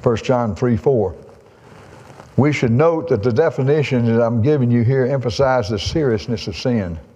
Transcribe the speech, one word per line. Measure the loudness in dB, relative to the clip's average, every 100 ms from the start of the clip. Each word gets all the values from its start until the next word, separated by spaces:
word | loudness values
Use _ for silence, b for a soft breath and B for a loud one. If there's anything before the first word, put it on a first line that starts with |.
First | 0 0
John | 0 0 0
three | -2 0 0
four. | 2 0 0 -6 -20 -20 -20 B B B B B B B B 0
We | 0
should | 2 0
note | 4 2 2 0
that | 0
the | 0
definition | 2 0 0 0 0 0 0 2
that | 2
I'm | 2 0
giving | 0 2 2
you | 2
here | 2 2
emphasizes | 0 -2 -4 0 0 0 -2
the | -4
seriousness | -4 -2 0 -2 -4 -8 -6
of | -6
sin. | -2 -2 -4 -8 -14